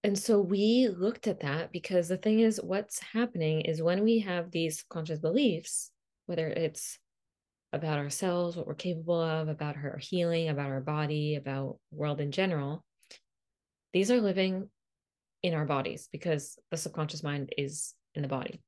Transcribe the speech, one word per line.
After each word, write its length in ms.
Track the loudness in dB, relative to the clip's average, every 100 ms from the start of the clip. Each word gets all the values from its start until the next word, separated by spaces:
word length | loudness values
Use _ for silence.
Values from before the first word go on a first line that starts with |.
And 160 | 2 0
so 200 | 4 4
we 480 | 4 4 6 6 4
looked 380 | 2 -2 0 -4
at 120 | -2
that 320 | -2 -2 -4
because 380 | -8 0 2 2
the 80 | 0
thing 220 | 4 6
is, 220 | 6 4
what's 380 | -2 -2 -2 -8
happening 600 | -4 -2 -2 0 2 2
is 200 | 0 0
when 220 | 2 4
we 160 | 6 4
have 320 | 2 -2 -2
these 280 | 0 -2 -2
subconscious 400 | -8 -8 -4 -2
beliefs, 720 | 2 4 4 2 -4 -8 -8 _ _ _ -6
whether 220 | -4 -2
it's 520 | 0 -2 -4 -12 -12 _ _ _ _ _ _ _
about 240 | -4 -2 -2
ourselves, 580 | -2 -2 0 0 -2 -4
what 120 | -8
we're 80 | -6
capable 460 | -4 -4 0 0
of, 260 | 2 0 -2
about 300 | -2 -4 -4
her 200 | -6 -8
healing, 480 | -4 0 2 2 0
about 200 | -2 -2
our 120 | -2
body, 540 | -2 0 0 0 0 -2
about 420 | -2 -4 -4 -8 _
world 300 | -6 -4 -2
in 100 | -2
general, 540 | 0 0 0 -2 -6 _ _ _ -20 _ _ _ _ _ _ _
these 180 | 0 4
are 100 | 4
living 480 | 4 2 2 0 -6 _ _ _ _ _ _ _
in 100 | 0
our 120 | 0 2
bodies 440 | 0 0 -6 -12
because 460 | -6 0 0 -2 -16 _
the 60 | -6
subconscious 440 | -6 -4 -4 -4
mind 320 | -4 -4 -4 -4
is 360 | -4 -6 -10 -12 _ -6
in 80 |
the 40 | -4
body. 320 | -4 -6 -12